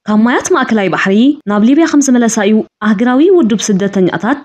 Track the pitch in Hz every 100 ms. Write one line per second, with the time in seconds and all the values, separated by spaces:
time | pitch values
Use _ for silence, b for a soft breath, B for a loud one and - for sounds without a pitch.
0 | - 214 233 330 - 311 254 220 190 156
1 | 190 208 269 294 202 208 226 285 330 294
2 | 269 247 226 226 202 214 - _ 208 196
3 | 247 254 359 359 214 220 - 185 196 202
4 | 180 170 214 285